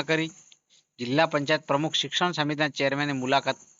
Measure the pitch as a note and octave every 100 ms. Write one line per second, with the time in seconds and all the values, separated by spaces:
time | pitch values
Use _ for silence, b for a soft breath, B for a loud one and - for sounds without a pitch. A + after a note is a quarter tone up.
0 | D3 D#3+ D#3+ - - - _ _ _ -
1 | A#2+ C#3 D#3+ D3+ C#3+ D#3 - C#3 D#3 -
2 | C#3 - F3+ D#3+ D3 D3 D3+ - C#3 C#3
3 | D3 C3+ B2+ C3+ C3 C3 - _